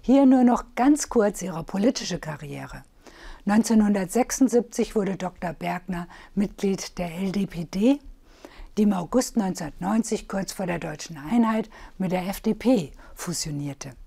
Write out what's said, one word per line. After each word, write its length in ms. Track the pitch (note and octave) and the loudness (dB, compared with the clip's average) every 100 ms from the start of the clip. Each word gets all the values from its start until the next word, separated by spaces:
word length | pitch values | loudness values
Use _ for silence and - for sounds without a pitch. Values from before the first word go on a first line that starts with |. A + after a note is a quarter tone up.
Hier 240 | - C#4 | 4 6
nur 200 | C4+ B3+ | 8 6
noch 180 | B3 A#3+ - | 6 2 -4
ganz 340 | - C4 D4 - | 2 4 4 2
kurz 320 | A#3+ G#3 G3+ | 2 2 0
ihre 240 | F#3 E3 | -8 -8
politische 520 | D#3+ G3 A3 C4+ - E3+ | -6 0 0 0 -6 -6
Karriere. 640 | D#3 D3+ D3 C#3 C3+ C3 - _ - - - - | -8 -12 -12 -12 -12 -16 -18 _ -20 -20 -20 -8
Neunzehnhundertsechsundsiebzig 1500 | - G#3+ A3+ A3 G#3 G3+ F#3 A3+ B3+ - B3+ A#3+ - - G#3+ | 2 2 6 4 4 2 0 0 0 2 4 4 0 -4 -2
wurde 220 | A3 F#3+ F3+ | 0 -2 -4
Doktor 340 | F3+ - F3 | -8 -6 -10
Bergner 560 | D#3+ F3 F3 - F3 F3 - - | -6 -6 -6 -6 -8 -8 -16 -8
Mitglied 640 | - G3+ - G3 F#3+ - - | -4 -4 -2 -2 -2 -6 -8
der 160 | F3 | -8
L 200 | E3 G3 | -4 -4
D 120 | G3 | -2
P 200 | G3 E3+ | -4 -6
D, 340 | D#3+ F#3 A3+ C#4+ - - _ - - - - - | -6 2 2 2 -2 -20 _ -20 -20 -20 -8 2
die 60 | |
im 100 | G#3 | 2
August 420 | F#3+ E3 B3 C4 | 2 0 0 0
neunzehnhundertneunzig 920 | A#3 F#3+ - D#3 - F3 A3+ A3 G#3+ - | -2 -2 -4 -8 -6 0 0 0 -4 -4
kurz 240 | G3 F3+ | -6 -6
vor 140 | - F3+ | -8 -6
der 120 | E3+ | -6
deutschen 380 | E3 D3+ - D#3+ | -6 -10 -12 -12
Einheit 520 | D3 A#3 A3+ A3 - - - - | 0 2 2 0 -4 -14 -20 -6
mit 160 | F#3 | -2
der 120 | F#3 F3+ | -2 -4
F 100 | G3 | -4
D 140 | A3 | -4
P 400 | G#3+ A#3 B3 C#3 - - | 0 2 2 0 -12 -20
fusionierte. 760 | - - E3 D#3 C#3+ C#3+ C3+ C#3 B2 | -12 -8 -6 -6 -6 -8 -10 -16 -16